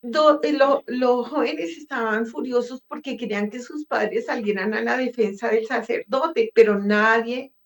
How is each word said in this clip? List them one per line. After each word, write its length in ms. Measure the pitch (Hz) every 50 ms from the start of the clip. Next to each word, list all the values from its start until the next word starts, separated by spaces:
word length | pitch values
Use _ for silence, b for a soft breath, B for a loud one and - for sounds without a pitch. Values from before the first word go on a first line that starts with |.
Do-, 400 | - 240 226 302 302 302 294 302 -
eh, 100 | 294 294
lo-, 300 | 269 269 277 285 285 - -
los 400 | 240 254 254 247 247 247 233 233
jóvenes 500 | 262 294 240 254 311 311 339 339 - -
estaban 480 | 302 _ 277 247 226 220 214 220 233
furiosos 560 | 226 - 294 247 254 247 240 240 240 262 254 _ _
porque 300 | 294 294 - 277 247 208
querían 320 | 240 202 208 202 208 208
que 100 | 208 247
sus 260 | 240 - 311 302 302
padres 400 | _ - 226 208 - 180 220 -
salieran 480 | - - 247 214 208 196 190 190 214 214
a 80 | 220
la 160 | 226 233 240 254
defensa 520 | 262 240 240 - 220 196 196 202 - 226
del 180 | 220 226 220 220
sacerdote, 840 | 262 226 220 - 233 - - _ 202 262 302 330 330 - 226 220 _
pero 240 | - 226 214 208 196
nadie, 760 | 202 202 208 208 214 220 226 233 226 233 240 254 269 269 _ _ _